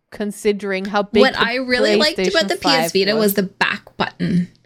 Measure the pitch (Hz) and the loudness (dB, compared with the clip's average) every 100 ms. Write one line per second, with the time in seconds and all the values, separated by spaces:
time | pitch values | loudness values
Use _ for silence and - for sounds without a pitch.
0 | _ - 208 202 220 202 202 185 196 202 | _ -8 -8 -2 -2 -2 -4 -6 -2 -4
1 | 202 - 262 - 226 254 254 247 214 214 | 0 4 4 4 -2 -2 -2 0 2 2
2 | 208 - 185 381 196 359 370 - 165 190 | 2 0 0 0 0 -2 0 0 0 0
3 | 196 220 208 196 190 - 180 - - - | 0 2 2 0 -4 -2 -2 -2 -10 -6
4 | - - 175 175 175 _ | -6 -4 -2 0 -2 _